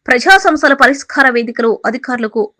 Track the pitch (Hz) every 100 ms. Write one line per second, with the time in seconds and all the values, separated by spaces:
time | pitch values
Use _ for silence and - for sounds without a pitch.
0 | - 247 370 381 381 302 285 277 254 277
1 | - 294 269 233 233 240 226 202 220 247
2 | 262 247 214 226 208